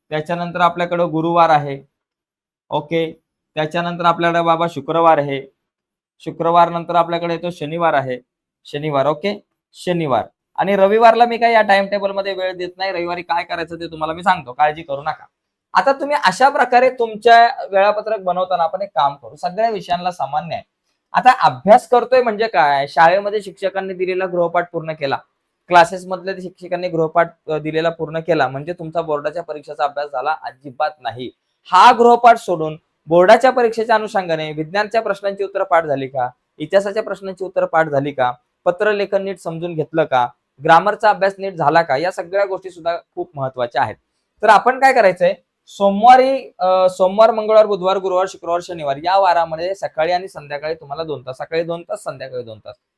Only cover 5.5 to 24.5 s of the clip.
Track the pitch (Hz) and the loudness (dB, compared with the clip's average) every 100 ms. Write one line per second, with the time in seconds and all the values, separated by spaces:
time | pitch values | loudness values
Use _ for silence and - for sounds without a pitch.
5.5 | _ _ _ _ _ _ _ 165 143 165 | _ _ _ _ _ _ _ -14 -4 2
6.5 | 170 170 170 165 170 165 170 170 165 175 | 4 4 0 -2 0 0 -4 -4 -6 -8
7.5 | 175 147 170 165 143 131 123 - _ _ | -10 -10 -4 -2 -2 -4 -8 -14 _ _
8.5 | _ - 143 151 139 139 151 202 208 _ | _ -14 -8 -4 -2 0 -2 -6 -8 _
9.5 | _ _ - 185 175 151 113 - _ _ | _ _ -10 -6 -4 -2 -2 -4 _ _
10.5 | - 180 202 196 220 226 226 240 233 233 | -6 -2 2 4 6 6 6 4 2 2
11.5 | 226 202 196 196 202 196 196 196 185 185 | 4 4 2 2 -2 -4 -4 -6 -4 -6
12.5 | 180 180 180 190 175 175 175 175 170 175 | -6 -10 -8 -6 -6 -6 -8 -4 -6 -4
13.5 | 170 160 165 165 160 156 165 190 180 127 | -8 -10 -10 -12 -8 -8 -2 -2 -2 -4
14.5 | 123 151 156 156 139 156 - - _ _ | -2 -2 -2 -8 -8 -8 -10 -16 _ _
15.5 | _ _ - 269 269 285 294 185 175 269 | _ _ 0 0 0 -2 -2 0 2 2
16.5 | 285 247 247 247 254 226 214 233 233 233 | 2 2 4 2 0 -6 0 6 6 6
17.5 | - 180 190 202 208 214 214 180 175 185 | 0 -2 2 2 0 -4 -4 -4 -4 -2
18.5 | 175 160 185 196 160 143 143 113 151 175 | -2 -2 -4 -6 0 0 -2 -14 -10 -8
19.5 | 185 226 208 175 175 180 180 135 151 165 | -2 -2 -2 -6 -4 -4 -6 -6 -6 -6
20.5 | 113 - _ _ _ _ 175 247 - 160 | -10 -12 _ _ _ _ 2 2 4 0
21.5 | 127 185 240 - 240 226 254 240 208 226 | 0 4 4 6 0 2 2 2 -2 0
22.5 | 180 147 143 143 175 165 190 202 214 196 | 2 2 2 0 4 4 4 0 -6 -8
23.5 | 175 190 190 190 180 185 185 185 175 170 | -6 -6 -4 -8 -6 -4 -2 -2 -2 0